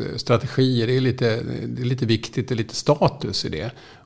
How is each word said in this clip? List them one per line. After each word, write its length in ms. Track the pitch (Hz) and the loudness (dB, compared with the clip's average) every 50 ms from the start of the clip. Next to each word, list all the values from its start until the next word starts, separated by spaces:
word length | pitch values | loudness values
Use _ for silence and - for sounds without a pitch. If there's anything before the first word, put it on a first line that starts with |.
| - - - | -8 -6 -6
strategier 760 | - - - 120 110 - - - 139 131 127 127 117 113 120 | -6 0 2 2 2 2 0 2 2 4 4 4 2 2 2
är 120 | 127 131 | 2 2
lite, 400 | 131 127 120 - 123 113 110 120 - - - - - | 2 2 2 2 2 2 2 0 -2 -6 -6 -6 -4
det 140 | 120 120 120 | -6 -4 -2
är 40 | 123 | -2
lite 200 | 123 131 123 123 | -2 0 0 2
viktigt, 420 | 110 113 - - - - 135 - | 2 2 2 0 -4 -4 -4 -2
det 60 | - 127 | -2 -2
är 40 | |
lite 180 | 113 110 - - | -2 -4 -4 -4
status 680 | - - - 147 - 190 143 - - - 107 - - - | -2 2 2 4 4 4 0 2 0 -6 -4 -4 -4 -4
i 40 | - | -4
det. 220 | - 78 90 123 - - - - - - - | -4 -4 -6 -8 -10 -12 -20 -20 -20 -20 -12